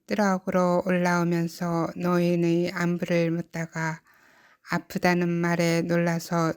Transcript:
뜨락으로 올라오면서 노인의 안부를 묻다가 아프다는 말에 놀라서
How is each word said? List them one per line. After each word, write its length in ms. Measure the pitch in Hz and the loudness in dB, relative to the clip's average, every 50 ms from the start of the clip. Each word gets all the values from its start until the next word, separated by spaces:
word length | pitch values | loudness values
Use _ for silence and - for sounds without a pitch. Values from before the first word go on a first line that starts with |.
| _ | _
뜨락으로 760 | - 208 208 208 196 190 185 - - 190 185 180 180 175 180 - | -4 -2 0 2 2 0 0 -2 -2 0 2 2 2 2 2 0
올라오면서 1040 | 185 180 180 175 180 175 175 175 170 175 170 170 170 - - 175 175 170 165 165 170 - | 0 0 2 2 2 2 2 2 2 0 0 0 -2 -4 -6 -4 -2 -2 -2 -2 -4 -4
노인의 760 | 180 175 175 175 175 175 175 175 170 170 170 170 170 175 170 | -4 -2 0 2 2 2 2 2 2 2 2 2 2 0 -2
안부를 600 | 185 175 175 170 175 170 175 - 180 170 170 165 | -2 -2 -2 -2 -2 -2 -2 0 0 0 2 0
묻다가 680 | 165 170 170 - - 165 165 160 - 165 160 160 160 160 - _ _ _ _ _ _ _ - - _ _ - - | -2 -4 -6 -8 -8 -8 -8 -8 -6 -6 -4 -4 -6 -8 -12 _ _ _ _ _ _ _ -20 -20 _ _ -8 -6
아프다는 580 | 165 175 - - - 185 - 180 180 175 180 | -6 -6 -4 -6 -4 0 2 2 2 2 2
말에 540 | 175 170 170 175 170 170 170 170 170 165 170 | 0 0 0 0 0 0 2 2 2 2 0
놀라서 720 | 165 170 170 170 170 175 170 170 - - 175 170 165 160 151 | 0 0 0 0 0 0 -2 -4 -4 -2 0 0 0 0 -2